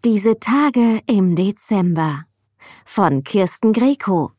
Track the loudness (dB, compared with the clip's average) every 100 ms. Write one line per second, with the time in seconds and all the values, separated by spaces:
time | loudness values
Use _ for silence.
0 | 0 2 0 0 0 0 2 2 2 0
1 | 0 0 2 0 -2 -2 -2 0 0 0
2 | -2 -4 -12 _ _ _ -20 -20 -8 0
3 | 0 0 -2 -2 -2 0 0 2 0 0
4 | -2 -2 -2